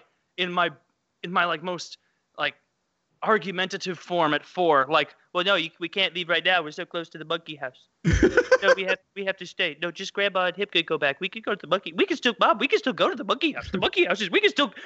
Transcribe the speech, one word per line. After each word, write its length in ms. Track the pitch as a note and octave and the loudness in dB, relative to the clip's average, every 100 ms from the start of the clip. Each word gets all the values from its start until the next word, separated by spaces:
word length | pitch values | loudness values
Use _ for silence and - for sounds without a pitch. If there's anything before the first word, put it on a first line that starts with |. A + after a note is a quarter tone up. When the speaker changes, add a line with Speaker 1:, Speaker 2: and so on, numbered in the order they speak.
| _ _ _ - | _ _ _ -6
Speaker 1:
in 140 | F3+ | -4
my, 180 | F3+ E3+ D3 _ _ _ - | 0 -2 -4 _ _ _ -14
in 80 | F3 | -4
my, 120 | F#3 F3 | 0 0
like, 160 | D#3+ | -2
most, 340 | F3+ F3 - - _ _ _ - | -6 -8 -10 -16 _ _ _ -6
like, 180 | D3 - _ _ _ _ _ - | -6 -6 _ _ _ _ _ -6
argumentative 760 | E3 G#3+ F3 F3+ F#3 F#3+ F#3 E3+ | 0 0 0 -4 -4 -4 -8 -10
form 340 | - F3 D#3 | -4 0 2
at 100 | D3 - | 0 -4
four, 400 | F#3 F3 C#3+ C3 | 0 4 4 4
like, 260 | D#3 D3 - _ | 2 0 -8 _
"Well, 100 | F3 | -2
no, 120 | F3+ F#3+ | 2 0
you, 140 | E3 - | -2 -8
we 80 | E3+ | -8
can't 240 | G3 F#3 E3+ | -2 -2 -2
leave 140 | E3+ | -2
right 140 | E3 | 0
now. 200 | E3+ F3+ | 2 2
We're 80 | D3+ | 0
so 140 | D3+ E3+ | -8 -8
close 240 | E3+ E3 | -8 -8
to 80 | D#3+ | -12
the 80 | D#3 | -6
monkey 300 | E3+ D#3 D3 | -6 -8 -12
house." 320 | C3 - _ | -12 -14 _
Speaker 2:
<laughs> 100 | _ | _
Speaker 1:
"No, 720 | - - F4+ - A#4+ B4+ - F#4+ | 0 4 4 4 4 4 4 2
we 80 | |
have, 140 | F#4+ F#4+ _ G3 | 2 -4 _ -8
we 100 | F#3+ | -6
have 120 | F#3+ | -6
to 80 | F3+ | -8
stay. 320 | - F3+ C#3+ | -4 -4 -2
No, 100 | E3+ | -8
just 220 | E3 F#3+ | -6 -8
Grandma 320 | - G3+ F#3 F3+ | -2 0 0 -2
and 80 | F3+ | -2
him 120 | G3+ | -2
could 140 | F3 E3 | -2 0
go 100 | D#3+ | 0
back. 240 | D3 C#3 | 0 0
We 80 | F#3 | -6
could 140 | A3+ | -8
go 100 | A#3 | -6
to 80 | G#3 | -6
the 60 | D3 | -2
monkey. 260 | F#3+ E3 | -2 -2
We 120 | E3 G4 | -2 -2
can 120 | D#4 | 0
still, 180 | A#3+ - | 0 2
Mom, 180 | A#3 C4+ | 2 2
we 100 | - | 2
can 120 | G#4+ | 0
still 140 | C4 | 0
go 160 | E3 F#3+ | 0 0
to 60 | C4 | 0
the 80 | |
monkey 280 | G3 C4 D#4+ | -4 -2 -2
house. 180 | C3 - | -4 -6
The 80 | F#3+ | -2
monkey 280 | C#4+ - F3 | 0 2 0
house 160 | G3 | 0
is, 100 | F#3+ | 0
we 80 | E4 | 2
can 80 | G4+ | 2
still, 240 | - C4 - | 2 -2 -4